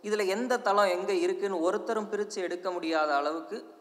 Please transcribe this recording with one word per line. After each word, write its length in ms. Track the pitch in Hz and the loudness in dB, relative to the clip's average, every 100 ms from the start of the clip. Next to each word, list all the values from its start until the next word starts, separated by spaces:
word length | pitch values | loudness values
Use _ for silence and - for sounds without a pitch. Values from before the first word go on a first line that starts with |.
இதுல 220 | 208 208 190 | -2 0 2
எந்த 320 | 202 247 240 | 0 0 0
தளம் 340 | 208 202 202 | 4 4 4
எங்க 180 | 180 190 | 2 0
இருக்குன்னு 440 | 190 175 185 202 185 | 2 2 0 -2 0
ஒருத்தரும் 480 | 170 208 - 226 208 | 0 0 -2 -2 -2
பிரிச்சு 280 | 202 208 202 | -4 -4 -4
எடுக்க 280 | 175 175 185 | -4 -4 -4
முடியாத 400 | 180 160 160 151 143 | -4 0 0 2 2
அளவுக்கு 420 | 147 165 160 220 - - | 2 -4 -6 -10 -12 -20